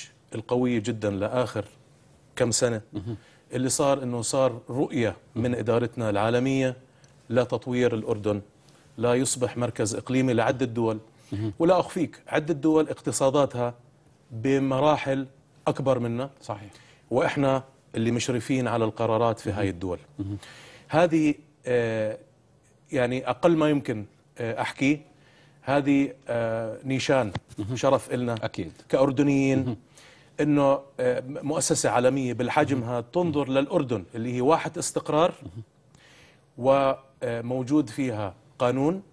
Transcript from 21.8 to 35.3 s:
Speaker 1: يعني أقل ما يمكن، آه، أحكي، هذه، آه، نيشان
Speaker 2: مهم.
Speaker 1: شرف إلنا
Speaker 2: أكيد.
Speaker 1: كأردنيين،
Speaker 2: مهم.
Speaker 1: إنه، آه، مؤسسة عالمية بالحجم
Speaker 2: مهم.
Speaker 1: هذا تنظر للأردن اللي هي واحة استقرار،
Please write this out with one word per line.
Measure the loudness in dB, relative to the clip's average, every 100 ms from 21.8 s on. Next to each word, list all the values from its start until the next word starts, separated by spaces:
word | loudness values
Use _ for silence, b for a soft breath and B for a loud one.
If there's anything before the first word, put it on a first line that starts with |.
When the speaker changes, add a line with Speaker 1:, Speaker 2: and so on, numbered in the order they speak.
| 0 -2 -4 -6 -16 _ _ _ _ _ _
Speaker 1:
يعني | 0 0 0 -2
أقل | -2 0 2
ما | 2
يمكن، | 0 -2 -8 -8 _ _ -10
آه، | -8 -4
أحكي، | -6 0 0 0 -4 b b b b b
هذه، | -2 0 2 2 2 -4 -6
آه، | -4 -2 -4 -6 -8
نيشان | -4 -2 2 2 2 -4 -12 -10
Speaker 2:
مهم. | -6 0
Speaker 1:
شرف | 2 2 0
إلنا | -4 -2 -4
Speaker 2:
أكيد. | -6 -6 -10 -12 -2
Speaker 1:
كأردنيين، | 2 2 2 2 2 2 2 0
Speaker 2:
مهم. | -6 _ b b b b -2
Speaker 1:
إنه، | 2 4 4 2 -2 -2
آه، | 0 0 -4
مؤسسة | -8 -4 -2 0 0 2
عالمية | 4 2 2 -2
بالحجم | -2 0 2 2 0
Speaker 2:
مهم. | -2
Speaker 1:
هذا | -6 -4
تنظر | -2 0 0 0
للأردن | 0 2 0 0 -4 -4 -8
اللي | -4
هي | 0
واحة | 2 2 0 -6
استقرار، | -6 -6 -2 2 2